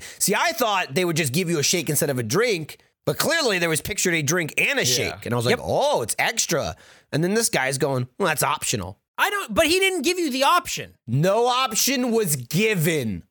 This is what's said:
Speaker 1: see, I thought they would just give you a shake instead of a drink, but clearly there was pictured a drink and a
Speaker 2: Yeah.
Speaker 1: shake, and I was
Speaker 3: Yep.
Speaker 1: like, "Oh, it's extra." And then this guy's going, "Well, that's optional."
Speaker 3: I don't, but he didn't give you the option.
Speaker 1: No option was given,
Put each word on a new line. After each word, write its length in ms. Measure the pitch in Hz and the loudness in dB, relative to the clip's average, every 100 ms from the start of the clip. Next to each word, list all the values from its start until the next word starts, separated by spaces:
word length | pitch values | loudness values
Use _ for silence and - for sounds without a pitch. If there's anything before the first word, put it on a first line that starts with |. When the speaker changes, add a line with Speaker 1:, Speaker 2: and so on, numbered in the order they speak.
| - - | -10 -4
Speaker 1:
see, 120 | - | 0
I 180 | 208 330 | 2 0
thought 420 | 330 240 196 160 | 0 0 0 0
they 100 | 135 | 0
would 120 | 180 160 | 0 0
just 160 | 156 | 0
give 180 | 135 175 | 0 0
you 80 | 170 | 0
a 40 | |
shake 260 | 139 175 151 | 0 0 0
instead 180 | 147 151 | 0 0
of 100 | 127 | -2
a 20 | |
drink, 560 | 113 143 247 185 151 - _ _ | -2 0 0 -2 -6 -14 _ _
but 140 | - 151 | -4 -2
clearly 400 | - 330 277 190 | 0 2 2 2
there 100 | 170 | 0
was 120 | 160 | -2
pictured 340 | - 208 190 | -4 -4 0
a 80 | 170 | 0
drink 320 | 139 175 160 - | 0 0 -2 0
and 200 | 190 277 | 0 2
a 60 | 160 | 0
Speaker 2:
Yeah. 80 | |
Speaker 1:
shake, 320 | 127 98 85 - | 0 -2 -4 -4
and 80 | |
I 20 | 120 | -2
was 80 | |
Speaker 3:
Yep. 140 | 117 240 | 0 0
Speaker 1:
like, 100 | - | 0
"Oh, 340 | 139 269 233 | 0 0 0
it's 120 | 113 - | -2 -2
extra." 560 | 151 226 - 156 101 - - - _ | -2 -2 -2 -2 -2 -8 -16 -20 _
And 140 | 143 | -2
then 100 | 170 | 0
this 140 | 214 226 | 0 0
guy's 300 | 160 131 135 | 0 0 0
going, 280 | 143 131 123 - | -2 -2 -4 -2
"Well, 120 | 190 | -2
that's 160 | 151 | 0
optional." 560 | 139 151 - 113 90 - _ - | 0 -2 -2 -4 -6 -12 _ -2
Speaker 3:
I 100 | 330 | 0
don't, 240 | 415 302 | 0 -2
but 140 | 214 320 | 2 4
he 140 | 370 | 4
didn't 220 | 381 370 | 2 2
give 180 | 277 359 | 0 0
you 100 | 330 | -2
the 140 | 254 | 0
option. 500 | 269 349 - - 98 - - | 2 2 0 -6 -10 -14 -4
Speaker 1:
No 400 | 123 175 208 240 | 2 4 4 4
option 640 | 247 262 214 - 262 247 | 2 0 0 0 2 0
was 240 | 226 208 143 | 0 0 -2
given, 880 | 120 165 220 208 156 156 117 90 - | -2 0 2 2 0 0 -2 -6 -6